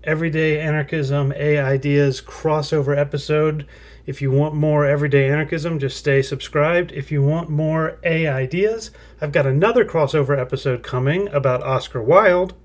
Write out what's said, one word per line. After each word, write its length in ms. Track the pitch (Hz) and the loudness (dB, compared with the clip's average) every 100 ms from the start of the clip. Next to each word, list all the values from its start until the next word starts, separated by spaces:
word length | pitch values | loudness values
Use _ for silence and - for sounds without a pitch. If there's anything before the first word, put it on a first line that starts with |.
Everyday 580 | - 156 165 156 160 151 | -2 -2 -2 0 0 0
Anarchism 720 | 156 151 143 127 135 143 139 139 | 0 -2 -2 -4 -2 0 -2 -2
A 220 | 147 147 | 0 2
Ideas 640 | 135 135 143 143 143 127 | 2 0 2 2 2 0
crossover 760 | - - 160 151 147 156 135 143 | -10 -6 -2 -2 0 -2 0 0
episode. 680 | 143 143 - 151 156 151 143 - - - - | -2 -4 -2 0 0 -2 -8 -18 -20 -18 -12
If 160 | 139 | -4
you 80 | 139 | 0
want 240 | 135 151 | 2 2
more 320 | 151 156 151 147 | 0 2 2 2
Everyday 460 | 147 147 139 135 | 2 2 2 4
Anarchism, 480 | 147 147 165 165 160 | 0 -2 -4 -4 -4
just 180 | 135 - | -4 -4
stay 240 | - 139 | 0 2
subscribed. 720 | 135 135 - 151 151 175 175 | 0 -6 -6 0 2 2 -2
If 200 | 151 139 | -8 -6
you 120 | 151 | 0
want 260 | 139 160 170 | 0 0 -2
more 480 | 151 156 160 160 - | -2 0 0 -2 -4
A 240 | 175 160 160 | -2 0 0
Ideas, 640 | 131 131 165 208 226 - - - - | -2 -4 -2 -2 -2 -10 -20 -20 -10
I've 120 | 151 | -2
got 160 | 151 135 | 0 2
another 360 | 135 202 240 | 4 4 4
crossover 560 | 214 165 143 156 135 139 | 2 2 0 0 0 0
episode 440 | 131 135 139 123 | -2 -4 -2 -4
coming 440 | - 127 131 175 202 | -4 -2 0 0 0
about 340 | 143 131 127 | 0 0 0
Oscar 400 | 123 131 - 127 | -2 -4 -4 -6
Wilde. 500 | 113 175 214 180 185 - | 4 4 6 2 0 -6